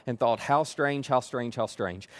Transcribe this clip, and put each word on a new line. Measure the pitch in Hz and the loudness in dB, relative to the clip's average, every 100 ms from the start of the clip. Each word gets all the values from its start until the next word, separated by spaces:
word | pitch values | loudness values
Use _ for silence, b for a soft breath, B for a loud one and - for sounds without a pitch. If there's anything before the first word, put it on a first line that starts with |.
| b | b
and | 117 | 0
thought, | 117 113 | 2 2
"How | - 143 | 2 2
strange, | 151 - 143 143 135 | 2 0 0 0 2
how | 127 | 0
strange, | - 127 120 117 | 2 -4 -4 -2
how | 110 | -4
strange." | - 98 90 - B | -2 -4 -4 -12 B